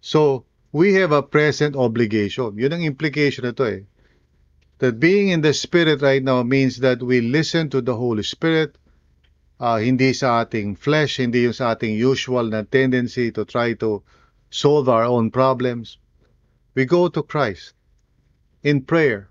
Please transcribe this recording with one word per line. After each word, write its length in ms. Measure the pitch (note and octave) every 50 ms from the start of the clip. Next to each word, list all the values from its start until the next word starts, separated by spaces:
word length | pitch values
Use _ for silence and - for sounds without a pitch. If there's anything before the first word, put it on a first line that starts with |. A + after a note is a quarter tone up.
| -
So, 400 | - - D#3 D3+ D3 C3+ B2+ - _ _ _ _ _
we 240 | - C#3+ E3+ G3+ G3 F#3+
have 160 | F#3+ E3+ D3
a 80 | D3 C3+
present 480 | - - D3 D3+ D3+ C3+ - D3+ D3+ C#3
obligation. 800 | C#3 B2+ A#2+ A2+ A#2 A#2+ A2 G#2 A2 G#2 G2+ - - B2+ A2+ G2+ G#2
Yun 160 | A#2+ C#3 D#3+
ang 80 | F3 E3+
implication 640 | D#3 C#3 C3+ D#3 D#3 C3+ D3+ D3 D3 - - B2 B2
nito 160 | A#2 - C3+
eh. 240 | A2+ G2 F#2+ G2 _ _ _ _ _ _ _ _ _ _ _ _ _ _ _ _ _ _ _ -
That 160 | B2+ A#2 A2
being 320 | B2 F3+ F#3+ G3+ G3+ G3 F3+
in 80 | D#3+
the 160 | D3+ D#3 C#3
Spirit 480 | - - - - F3 E3+ D#3+ D#3 C#3 C#3+
right 160 | C#3 C3+ C#3
now 240 | C3 C3+ C3 B2+ B2
means 400 | A#2 C3 C3+ C3+ C3 B2 A#2+ B2
that 160 | C3 B2+ B2
we 240 | B2 B2 B2+ B2 A#2
listen 480 | A#2 B2+ D#3 D#3+ - - E3+ D#3+ D3 B2
to 80 | C3+
the 160 | B2 A#2 B2
Holy 260 | G#2+ B2 B2 A2+ G#2+ G2+ -
Spirit, 480 | - _ - E3 D#3+ D#3+ D#3 D#3 _ _ _ _ _ _ _ _ _ _ _ _ _ _ _ _ _ _
uh, 220 | B2 A#2+ A#2 A2+ G#2+
hindi 300 | B2 C3 B2 C3 C3 B2
sa 320 | - - C3 A#2 A#2 A2+
ating 320 | - - A2+ G#2 G2+ G2+
flesh, 420 | - - C#3+ D3 D#3 D3+ C3+ - -
hindi 300 | C3 A#2+ A#2 B2 A#2+ B2
yung 80 | A2+
sa 180 | - C3 A#2+ A2+
ating 220 | - - A2+ G#2+
usual 500 | G#2+ A#2 C3 C3+ B2+ - - B2+ B2 A#2+
na 160 | A2+ G#2+ A2 G#2+
tendency 720 | - - C3 C3 C3 B2+ B2+ A#2+ A#2+ - - A#2+ A#2 G#2+
to 100 | - G#2 -
try 260 | - B2 A#2 A#2 A#2 G#2
to 240 | - A2 G#2+ G2+ _ _ _ _ _ _ _ _ _ _ -
solve 320 | - - C#3+ C#3+ D3+ C3+ B2 A#2+
our 100 | A2+ A2+
own 300 | A#2+ B2 A#2+ A2+ A2 -
problems. 640 | B2 C3 C3+ C3 A#2+ B2 B2+ A#2+ A#2+ A2+ - - _ _ _ _ _ _ _ _ _ _ _ _ _ _ _ _
We 80 | C3+ C3+
go 240 | B2 E3+ F3 F3+ F3
to 180 | - D#3+ D3
Christ 480 | _ - D3+ C#3 A2+ F#2+ - - - _ _ _ _ _ _ _ _ _ _ _ _ _ _ _ _ _ _ _
in 220 | C#3+ D3 C#3+ C3
prayer 400 | - D#3+ E3 D#3+ C#3+ A2+ G2+ G2 -